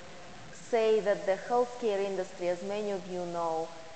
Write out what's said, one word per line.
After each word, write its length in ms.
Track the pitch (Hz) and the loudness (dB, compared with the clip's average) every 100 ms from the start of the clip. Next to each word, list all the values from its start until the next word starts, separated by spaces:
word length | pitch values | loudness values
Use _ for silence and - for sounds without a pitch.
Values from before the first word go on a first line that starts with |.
| - - - - - | -14 -14 -14 -14 -14
say 480 | - - 233 220 220 | -14 0 4 6 6
that 260 | 196 196 196 | 4 2 2
the 100 | 190 - | 0 2
healthcare 560 | 240 240 - 233 196 | 2 2 0 0 2
industry, 440 | 196 190 185 - 175 | 2 0 -2 -2 0
as 160 | 175 | 0
many 260 | 196 208 208 | -2 -2 -2
of 160 | 190 180 | -2 -4
you 120 | 180 175 | -4 -4
know, 400 | 170 165 160 165 - - | -2 0 0 -2 -8 -14